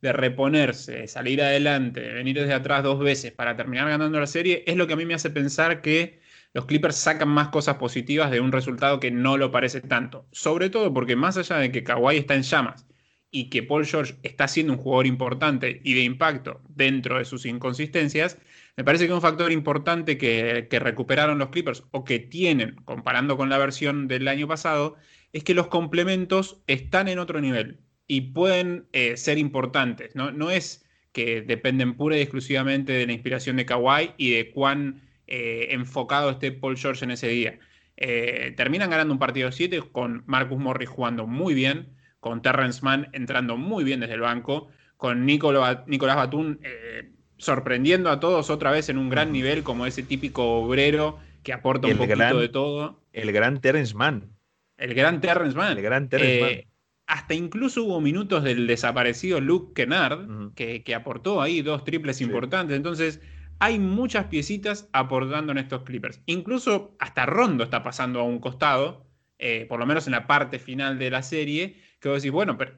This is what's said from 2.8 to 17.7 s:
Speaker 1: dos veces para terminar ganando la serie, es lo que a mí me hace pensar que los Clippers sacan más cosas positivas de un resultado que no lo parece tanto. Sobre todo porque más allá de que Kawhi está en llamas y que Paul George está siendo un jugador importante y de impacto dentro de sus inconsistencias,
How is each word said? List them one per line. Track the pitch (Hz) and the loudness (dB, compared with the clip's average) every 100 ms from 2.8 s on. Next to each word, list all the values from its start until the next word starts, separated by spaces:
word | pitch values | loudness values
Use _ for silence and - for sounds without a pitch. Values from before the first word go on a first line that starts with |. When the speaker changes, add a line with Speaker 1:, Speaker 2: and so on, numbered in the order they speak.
Speaker 1:
dos | 139 139 | 2 2
veces | 143 135 120 | 2 0 -2
para | - 120 113 | -4 -2 -2
terminar | 131 127 147 | -2 0 0
ganando | 151 151 151 | 0 0 0
la | 143 | 0
serie, | 165 180 175 | 0 2 2
es | - 175 | 2 0
lo | 165 | 2
que | |
a | 156 | 0
mí | |
me | 165 | -2
hace | 165 160 | -4 -2
pensar | 151 139 139 165 160 | -2 0 2 2 2
que | 151 160 170 - _ - _ | 2 2 0 -6 _ -20 _
los | 131 131 | -8 0
Clippers | 151 156 | 2 2
sacan | 143 - 156 147 | 2 2 2 4
más | 147 147 | 4 2
cosas | 156 147 143 | 0 0 0
positivas | 120 135 123 147 147 | -2 -4 -2 0 2
de | 123 | 2
un | 131 | 2
resultado | 131 131 123 139 139 | 2 0 0 2 2
que | 131 | 0
no | 120 131 139 | 0 2 4
lo | 131 | 2
parece | 123 123 131 | 2 0 -2
tanto. | 131 120 - 135 - | -2 0 -2 -8 -16
Sobre | - 156 170 190 | -4 0 2 2
todo | 220 202 | 2 2
porque | 131 120 123 | 2 0 2
más | 170 185 | 2 0
allá | 170 165 | -2 0
de | 131 | 0
que | 127 | -2
Kawhi | - 123 127 151 | 0 2 4 4
está | 139 139 | 2 0
en | |
llamas | 131 156 127 - - _ _ _ _ | 2 2 2 -4 -18 _ _ _ _
y | 135 123 | -8 -4
que | 127 | -4
Paul | 123 147 | 0 0
George | 147 160 131 - | 0 0 -2 -6
está | - - 139 | -8 -2 0
siendo | 160 156 | 2 0
un | 127 | 0
jugador | 131 127 131 | 2 4 4
importante | 127 127 127 151 131 127 - | 2 -2 0 0 0 -2 -4
y | 135 | 0
de | 127 | 2
impacto | 123 131 160 135 135 - - | 2 2 0 0 -6 -14 -8
dentro | 143 135 135 127 131 | 0 2 2 0 -2
de | |
sus | 127 127 | -4 -8
inconsistencias, | 127 120 127 | -8 -6 -4